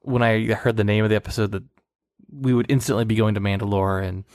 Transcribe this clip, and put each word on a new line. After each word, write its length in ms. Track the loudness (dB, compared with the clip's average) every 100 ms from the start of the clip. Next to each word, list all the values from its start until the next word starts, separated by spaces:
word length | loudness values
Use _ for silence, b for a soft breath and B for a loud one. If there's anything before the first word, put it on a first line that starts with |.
when 200 | -4 0
I 320 | 2 2 0
heard 240 | -2 0 0
the 60 |
name 200 | 0 2
of 60 | 2
the 60 | 0
episode 360 | -2 -2 -2
that 100 | -4 -10 _ _ _ _ _ -20
we 220 | -4 0
would 160 | 2 2
instantly 360 | 0 2 0 0
be 100 | 2
going 180 | 2
to 80 | 0
Mandalore 640 | -2 -2 -2 0 0 -2 -4
and 200 | -8 -12